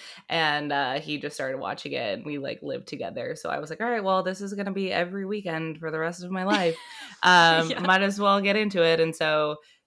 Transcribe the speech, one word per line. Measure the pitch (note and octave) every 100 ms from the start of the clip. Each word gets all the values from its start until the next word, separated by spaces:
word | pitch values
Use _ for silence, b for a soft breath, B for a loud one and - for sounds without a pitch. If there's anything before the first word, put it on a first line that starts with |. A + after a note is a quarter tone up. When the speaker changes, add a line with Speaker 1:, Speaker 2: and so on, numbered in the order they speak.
| B B -
Speaker 1:
and, | E3 D#3 D3 D3
uh, | C#3 B2+ C#3+
he | D3+ D3
just | D3 -
started | C3 C3+
watching | - C3 D3
it, | C3 A2+ F#2+
and | D3+
we, | D3
like, | C3+ -
lived | D3 C3 -
together, | D3 F2+ B2 B2 D#3
so | -
I | -
was | D3+
like, | D#3+
"All | A#3+
right, | A3+
well, | F#3+ F#3+
this | F3+ F#3+
is | G3
gonna | G3+ G3
be | G3 F#3
every | E3+ F3 G3 F#3+
weekend | G#3+ F#3+ D#3+ D#3+ D#3
for | D#3+
the | D#3
rest | E3 F3
of | F3+
my | F#3+
life. | F#3+ G#3 E3+ E3 B B
Speaker 2:
<laughs> | B B
Speaker 1:
Um, | F3+ F3+ E3 E3 E3
Speaker 2:
Yeah. | E3+
Speaker 1:
might | F3+ F#3+
as | G3 G3+
well | G3+ G3+
get | G3 G#3
into | G#3+ F#3+
it," | E3 E3
and | D#3+ D#3
so, | D#3 D3+ D3+ D3+ b b